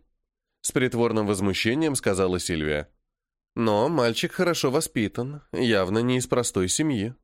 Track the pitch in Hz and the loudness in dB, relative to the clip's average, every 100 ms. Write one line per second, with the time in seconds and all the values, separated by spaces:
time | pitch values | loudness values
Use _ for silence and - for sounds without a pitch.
0 | _ _ _ _ _ _ - 143 127 117 | _ _ _ _ _ _ -4 0 0 2
1 | 117 110 104 98 101 90 110 135 160 131 | 2 2 0 0 0 0 0 0 0 0
2 | 113 95 92 90 - 82 76 73 76 _ | 0 0 0 0 -2 -2 -2 -2 -6 _
3 | _ _ _ _ _ - 113 104 131 160 | _ _ _ _ _ -4 0 2 2 2
4 | 120 113 175 - 175 160 143 135 - 143 | 0 0 -4 0 0 0 0 0 -2 -2
5 | 101 - 127 147 - - 120 104 92 107 | -2 -2 -8 -10 -10 -2 2 2 2 2
6 | 120 127 123 123 117 101 92 - 156 123 | 2 0 0 -2 -2 -2 0 0 0 -2
7 | 104 123 | -4 -8